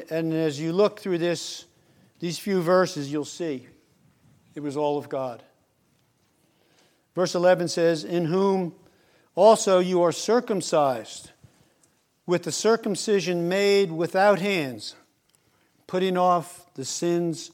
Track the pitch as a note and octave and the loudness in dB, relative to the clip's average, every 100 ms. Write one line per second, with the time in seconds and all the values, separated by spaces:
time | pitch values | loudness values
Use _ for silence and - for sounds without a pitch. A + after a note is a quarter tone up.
0 | - D#3+ E3 D#3+ D#3+ C#3 E3 F3 G#3 G#3 | -4 -4 -2 0 -2 -2 -4 2 2 0
1 | G3 E3+ F3 E3 - - - _ _ _ | -4 -2 -2 -4 -6 -14 -18 _ _ _
2 | _ - F3 D3+ G3+ F#3+ E3 F#3 F3+ D3 | _ -12 -10 -8 -2 -2 2 2 2 -2
3 | C#3 D3+ C#3 - E3+ B2+ - _ _ _ | -8 -6 -8 -8 -8 -8 -12 _ _ _
4 | _ _ _ _ _ D#3 D3 C#3 D3 D3 | _ _ _ _ _ -12 -8 -2 -2 -2
5 | B2+ C#3 C3 A#2 - _ _ _ _ _ | -6 -6 -8 -10 -20 _ _ _ _ _
6 | _ _ _ _ _ _ _ _ _ _ | _ _ _ _ _ _ _ _ _ _
7 | _ E3+ F3+ F3+ F3 F3 E3+ - E3 E3 | _ -2 -2 2 4 4 2 2 2 2
8 | G#2 F3 D#3+ F#3+ G3 F#3+ F3 - _ _ | -2 -2 0 2 2 0 -2 -8 _ _
9 | _ _ _ - G#3 G#3+ G3+ F#3 F3+ F3+ | _ _ _ 4 6 6 4 2 2 2
10 | E3+ D3 - A#3+ B3 G3 - D#3+ C#3 A#2+ | 2 0 0 0 0 -4 0 2 2 0
11 | G#2 - - _ - _ _ _ _ _ | -8 -16 -20 _ -20 _ _ _ _ _
12 | _ _ - F3 E3+ - G#3+ A3+ A3+ F#3 | _ _ -2 -2 -2 -2 2 2 0 -4
13 | - G3+ E3+ F3 E3+ F#3+ G3+ G3+ F#3+ D#3+ | -2 -2 0 -2 -2 0 2 2 2 -2
14 | E3 F#3+ G3+ F#3 G3+ F#3+ C3+ A#2 - - | -2 2 4 4 2 -2 -4 -8 -14 -18
15 | _ _ _ _ _ _ _ _ - F#3 | _ _ _ _ _ _ _ _ -6 -2
16 | F#3+ F3+ F3+ F3 - - - - C3+ - | 0 2 4 2 0 -14 -20 -14 -10 -4
17 | F3 F3 E3+ D3+ - | -2 0 -2 -6 -10